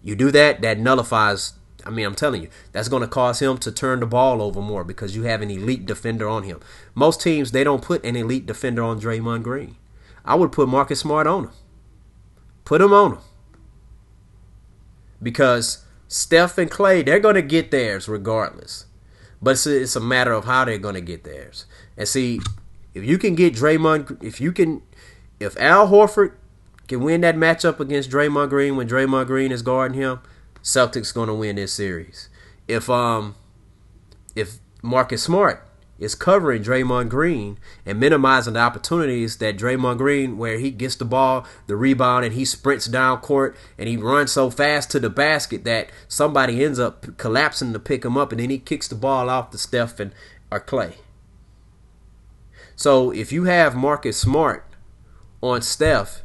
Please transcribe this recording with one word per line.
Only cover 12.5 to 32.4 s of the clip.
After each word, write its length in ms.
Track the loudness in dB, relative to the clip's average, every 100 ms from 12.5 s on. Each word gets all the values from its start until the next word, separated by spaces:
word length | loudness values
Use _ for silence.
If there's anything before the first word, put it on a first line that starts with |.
| -20 0
Put 160 | 4
him 100 | 8
on 200 | 8 6
him. 60 | 0 -14 -20 -20 -20 -20 -20 -20 -20 _ -20 -20 -20 -20 -20 -20 -20 -20 -20 -20 -12
Because 640 | -8 2 4 4 -2 -8 -14 -20 -10
Steph 520 | -8 2 4 4 0
and 120 | -2
Klay, 320 | 2 4 4
they're 160 | 4 4
gonna 220 | 4 4
get 300 | 2 0 2
theirs 380 | 0 0 -4 -6
regardless. 760 | -6 -2 -2 -4 -8 -18 -18 -18 -20 -20 -20 -20 -2
But 120 | 0
it's 140 | 2 2
a, 140 | 0
it's 160 | 0 -4
a 40 |
matter 320 | 0 2 2
of 120 | 0
how 220 | 0 0 0
they're 100 | -2
gonna 240 | -6 -8
get 240 | -10 -14
theirs. 400 | -14 -18 -18 -20 -20 -20 -20 -10
And 100 | -4
see, 340 | -2 -2 -4 -6 -10 -14 -20 -16
if 120 | -10
you 120 | -2 0
can 180 | 2
get 200 | 4 2
Draymond, 680 | 4 2 4 2 2 -2 -12
if 160 | -12 -4
you 140 | -4
can, 300 | 0 0 0 -10 -20 -20 -20 -20 _
if 180 | -10 -2
Al 320 | 4 6 8
Horford 440 | 8 6 4 0 -2 -20 _ -20 -20 -10
can 120 | -4
win 200 | 0 2
that 140 | 2 4
matchup 440 | 2 4 0 0
against 300 | -2 -2 0
Draymond 400 | 0 2 2 0
Green 260 | 2 2 0
when 120 | 0
Draymond 400 | 0 2 0 0
Green 240 | 0 0
is 100 | -2
guarding 360 | -2 0 0 -2
him, 220 | -4 -6 -12 -20 -20 -12
Celtics 540 | -2 2 2 0 -6
gonna 200 | -4 -4
win 220 | -4 -4 -6
this 160 | -6
series. 560 | -6 -6 -6 -10 -20 -20 -20